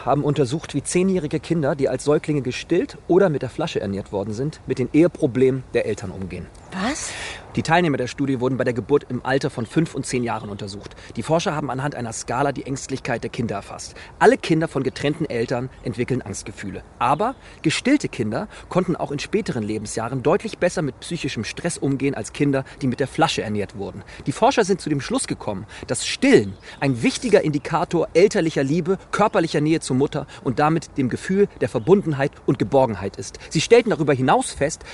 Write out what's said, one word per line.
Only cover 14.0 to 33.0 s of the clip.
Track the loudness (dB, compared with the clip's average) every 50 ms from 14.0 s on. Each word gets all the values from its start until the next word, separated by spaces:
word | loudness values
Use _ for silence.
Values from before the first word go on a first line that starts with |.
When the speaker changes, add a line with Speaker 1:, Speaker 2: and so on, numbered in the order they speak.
| -20 -16 -2 4
Speaker 1:
Alle | 6 6 6
Kinder | 4 2 0 0 2 0 0
von | -2 -2 -2
getrennten | -2 -2 -2 -2 -2 -2 -2 -4
Eltern | -4 -2 -2 -2 -2 -2 -2 -4 -6 -10 -10 -8
entwickeln | -6 -4 -4 -2 -2 -2 -4 -4
Angstgefühle. | -6 -8 -10 -10 -12 -12 -10 -10 -10 -10 -10 -12 -12 -6 -2
Aber | 0 2 2 2 0 -2 -4 -6 -12 -20 -10 -4 -2
gestillte | -2 0 0 2 4 4 4 2 0
Kinder | -4 -4 -2 -2 -2 -4 -4 -6 -10 -16 -10 -4
konnten | 0 0 0 0 0
auch | -2 -4 -4
in | -6 -6
späteren | -4 -2 -2 -2 -2 -2 -4 -4 -4
Lebensjahren | -4 -4 -6 -6 -8 -6 -6 -6 -4 -4 -2 2
deutlich | 2 2 2 0 -4 -4 -2
besser | -2 0 0 0 -4
mit | -4 -4 -8
psychischem | -8 -8 -8 -6 -6 -6 -6 -6 -6
Stress | -6 -6 -6 -6 -6 -4 -2
umgehen | -2 -2 0 0 0 -2 -2
als | -4 -6 -8 -4
Kinder, | 0 2 2 2 2 -2 -4 -8 -4
die | -2
mit | -2 0 0
der | -2 -2
Flasche | 0 2 2 2 2 0 -4
ernährt | -2 -4 -4 -4 -6 -8
wurden. | -8 -10 -10 -10 -12 -14 -16 -18 -10 -6
Die | -6 0
Forscher | 2 4 4 6 4 4
sind | 2 2 0
zu | 0 -2
dem | -2 -2
Schluss | -2 -2 -2 -2 -2
gekommen, | -4 -6 -6 -6 -6 -6 -6 -8 -12 -14 -12 -8
dass | -6 -4 -4 -4
Stillen | -4 -2 2 4 8 8 8 6 4 -2 -12 -16 -18 -6 -2
ein | 0 0 2 2 0
wichtiger | 0 0 -2 0 4 4 4 4
Indikator | 4 0 -2 -2 -2 -2 -2 -2 0 0 -2 -2 2 4
elterlicher | 6 6 6 6 4 0 0 0 0 0
Liebe, | 2 2 0 0 0 -2 -2 -4 -4
körperlicher | 0 2 2 4 4 2 0 2 0 0 2
Nähe | 2 2 0
zur | 0 0 0
Mutter | 2 2 0 0 -4 -8 -8 -12 -8 -6
und | -4 0 2
damit | 2 2 2 0 -2 -4 -4 -2
dem | -2 -2
Gefühl | -2 -4 -2 0 2 4 2 2 2 -2 -4
der | -2
Verbundenheit | -2 0 2 6 6 6 4 2 0 0 0 -2 -4 -2 -2
und | 0 0 0
Geborgenheit | 0 2 4 4 4 4 2 -2